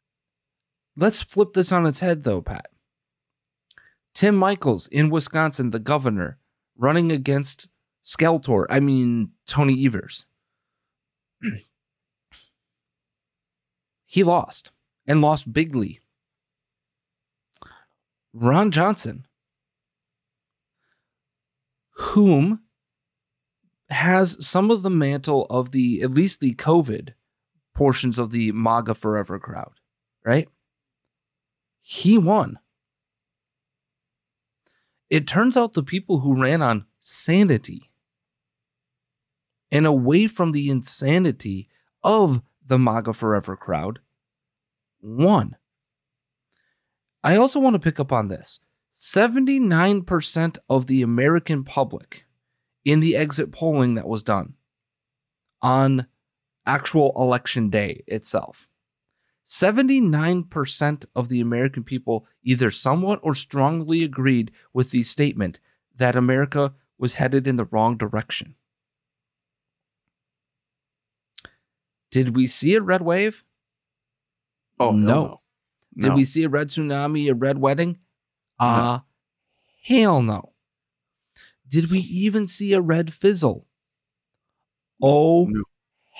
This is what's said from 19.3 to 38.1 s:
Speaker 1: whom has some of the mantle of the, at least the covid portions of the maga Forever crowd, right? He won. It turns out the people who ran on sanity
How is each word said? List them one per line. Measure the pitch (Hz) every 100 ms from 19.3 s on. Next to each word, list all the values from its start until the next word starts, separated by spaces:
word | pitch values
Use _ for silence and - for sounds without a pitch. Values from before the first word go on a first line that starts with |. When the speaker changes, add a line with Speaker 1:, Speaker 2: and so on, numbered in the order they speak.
| _ _ _ _ _ _ _ _ _ _ _ _ _ _ _ _ _ _ _ _ _ _ _ _ _ _
Speaker 1:
whom | - - 208 202 147 165 220 _ _ _ _ _ _ _ _ _ _ _ _ -
has | 131 160 185 185 160 147
some | 180 208
of | 226
the | 190
mantle | 175 139 143 143 143 -
of | 123 123
the, | 131 123 113
at | 131
least | 135 190 -
the | 135 120
covid | 156 170 139 107 - - _ _ _ _ _
portions | - 143 123 127 117
of | 117
the | 117 110
maga | 107 113 117 113
Forever | 113 110 107 98 95
crowd, | - - - _ _ _ _ _ 113
right? | 135 156 _ _ _ _ _ _ _ _ _ _ _ _ _
He | - - 180 220
won. | 165 214 - - _ _ _ _ _ _ _ _ _ _ _ _ _ _ _ _ _ _ _ _ _ _ _ _ -
It | 156 143
turns | 175 247 254
out | 233
the | 170
people | 135 185 - 160
who | 139 131
ran | 131 165
on | 135 110 - _
sanity | - - - 180 202 120 - - - _ _